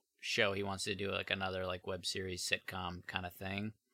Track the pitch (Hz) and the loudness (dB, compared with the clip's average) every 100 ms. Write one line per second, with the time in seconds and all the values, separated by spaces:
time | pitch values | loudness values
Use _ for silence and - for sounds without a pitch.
0 | _ - - - 104 98 98 95 101 95 | _ -8 0 4 6 4 0 0 -2 0
1 | 98 95 95 98 92 92 92 90 - 92 | 0 0 0 0 0 0 0 -2 -2 -4
2 | - 101 92 90 - 101 - 95 90 87 | -2 -2 -2 -2 0 0 0 -4 -2 -4
3 | - 95 90 - 95 98 107 - _ | -4 -4 -4 -4 -2 -2 -2 -6 _